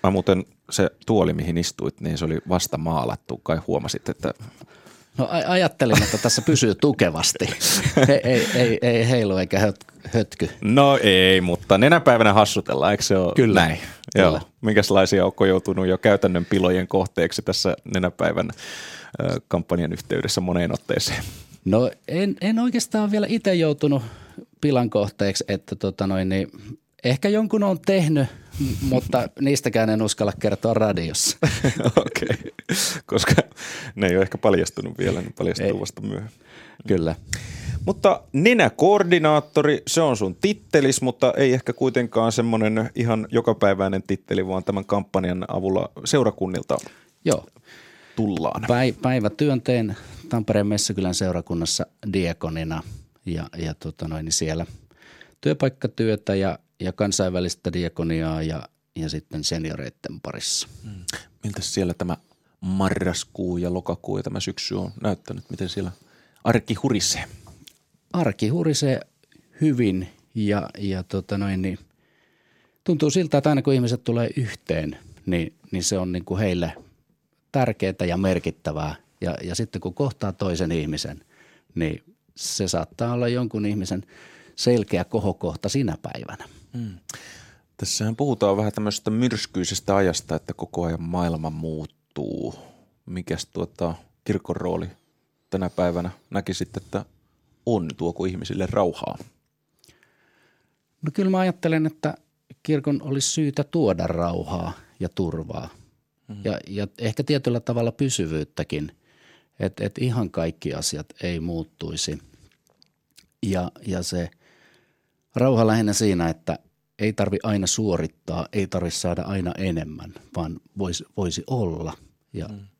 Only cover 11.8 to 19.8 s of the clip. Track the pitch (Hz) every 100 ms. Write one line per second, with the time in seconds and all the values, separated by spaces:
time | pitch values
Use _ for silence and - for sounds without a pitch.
11.8 | 131 165 143 117 110 101 104 107 - 67
12.8 | 80 104 - 95 90 - 113 92 80 80
13.8 | - - - 107 90 76 - _ 110 104
14.8 | 98 98 95 101 95 - 98 95 - 92
15.8 | 92 92 110 101 101 90 87 95 90 92
16.8 | 92 98 90 - 85 - - 92 95 -
17.8 | - 95 90 - 82 82 92 - - -
18.8 | - - - - 87 85 _ 87 - 87